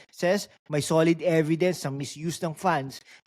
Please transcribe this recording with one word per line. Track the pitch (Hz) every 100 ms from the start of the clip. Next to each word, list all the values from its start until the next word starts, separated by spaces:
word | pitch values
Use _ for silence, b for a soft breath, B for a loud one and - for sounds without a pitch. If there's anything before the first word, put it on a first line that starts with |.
| B
says | - 175 202 - b -
may | 147
solid | - 160 165 165
evidence | 175 160 151 160 185 175 143
ng |
misuse | 139 135 143 165 156
ng | 170 156
funds. | 185 156 135 - B B